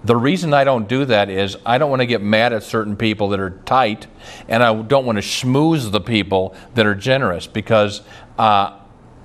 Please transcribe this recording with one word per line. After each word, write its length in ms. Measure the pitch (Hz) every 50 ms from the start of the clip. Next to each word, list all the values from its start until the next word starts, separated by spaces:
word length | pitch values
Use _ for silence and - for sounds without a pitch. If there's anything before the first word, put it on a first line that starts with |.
| -
The 100 | 110 117
reason 380 | 120 117 143 180 180 175 156 147
I 100 | 139 139
don't 240 | 139 135 120 107
do 160 | 101 123 131 143
that 240 | 131 113 104 101 98
is 260 | 95 95 98 95 101 - -
I 140 | 110 120 135
don't 100 | 151 147
want 120 | 135 131
to 40 | 127
get 160 | 120 117 104
mad 320 | 101 104 107 107 113 120 120
at 80 | 107
certain 340 | - - - 113 107 107 104
people 340 | 98 120 110 104 98 104 98
that 100 | 101 95
are 200 | 95 92 87 - -
tight, 400 | - 123 131 127 110 107 - - - - - - - - - -
and 160 | - - 117 123
I 180 | 117 110 110 113
don't 220 | 110 143 139 131
want 120 | 123 110
to 60 | 101 98
schmooze 680 | - - - - 127 127 143 151 165 165 151 123 104
the 80 | 101 104
people 560 | - - 117 104 95 - 98 95 92 95 - - - - -
that 100 | 120 107
are 100 | 104 101
generous 520 | 98 98 127 131 135 131 101 87 80 -
because, 540 | - - 110 101 - 117 107 104 101 98 - - - - - - - -
uh, 420 | - 113 110 104 98 98 - - - - - - - - - - -